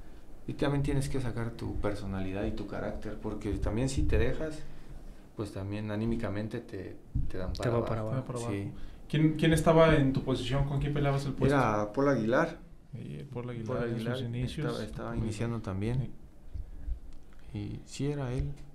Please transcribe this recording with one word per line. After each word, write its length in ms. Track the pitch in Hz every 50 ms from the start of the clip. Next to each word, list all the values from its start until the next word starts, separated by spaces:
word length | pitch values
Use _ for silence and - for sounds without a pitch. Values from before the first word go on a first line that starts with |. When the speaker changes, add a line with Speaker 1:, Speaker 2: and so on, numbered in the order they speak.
| - - - - - - - - -
Speaker 1:
Y 80 | - 127
también 300 | - 151 139 143 143 139
tienes 260 | 147 143 135 135 -
que 120 | - 131
sacar 300 | 120 117 107 117 113 117
tu 240 | - - - - 101
personalidad 640 | - - 101 98 - 101 98 98 95 95 92 95 101 110
y 80 | 113
tu 160 | 110 - 98
carácter, 500 | - 98 92 95 107 - - - 107 107 -
porque 320 | - 107 104 104 - 104 98
también 360 | 95 - 104 104 113 131 135
si 140 | - 120 -
te 160 | - 113 107
dejas, 400 | 117 - - - 151 156 156 - - - - - - - - - - - - - - - -
pues 160 | - 107 101
también 380 | - 98 95 101 104 107 107 107
anímicamente 680 | 104 107 110 117 113 - - 95 98 104 110 107 123 117
te, 380 | - - - 95 92 95 92 - - - - - - -
te 80 | - 92
dan 120 | 92 92 -
Speaker 2:
Te 60 | -
Speaker 1:
para 120 | 98 120
Speaker 2:
va 60 | 117
Speaker 1:
abajo. 120 | 117 113 -
Speaker 2:
para 120 | 113 110
abajo. 140 | 107 110 127
Speaker 3:
Te 60 | 131
va 40 | 127
para 120 | - 123 120
Speaker 1:
Sí. 220 | 117 117 101 98
Speaker 3:
abajo. 160 | 98 - - - - - - - - -
¿Quién, 240 | - 151 156 156 156 -
quién 140 | 165 160 160
estaba 420 | 156 - 170 156 160 165 156 151
en 180 | 143 131 131 135
tu 80 | 147 -
posición? 420 | 131 123 - - 120 135 139 139
¿Con 140 | - 139 139
quién 140 | 143 143 147
peleabas 320 | 147 147 139 139 139 143
el 80 | 139 131
puesto? 240 | - 135 139 143
Speaker 1:
Era 340 | 139 123 110 107 104 104 104 -
Paul 160 | 135 139 143
Aguilar. 500 | 135 113 107 110 123 147 165 - - - - - - - - - -
Speaker 3:
Eh, 320 | 113 - - - 143 139 139 -
Paul 160 | 123 120 123
Aguilar 160 | 123 113 110 113 127 117
Speaker 1:
Paul 100 | 117 117
Speaker 3:
en 80 | 117
sus 100 | 117 113
Speaker 1:
Aguilar 220 | 120 123 127 120 117
Speaker 3:
inicios. 380 | 117 - 127 131 - 156 147
Speaker 1:
estaba, 180 | 120 117 113 113
estaba 240 | 110 - - 117 113
Speaker 3:
Paul 140 | 117 120 113
Speaker 1:
iniciando 320 | 113 98 107 120 117 117
Speaker 3:
Aguilar. 100 | 110 - - 92
Speaker 1:
también. 380 | 95 104 113 123 135 - - - - - - - - - - - - - - - - - - - - - - - - - - - - - -
Speaker 3:
Sí. 60 | -
Speaker 1:
Y 220 | 104 104 107 110 110 -
sí, 200 | - - - 135 143
era 200 | 147 143 135 123 123
él. 180 | 139 143 143 143 - - -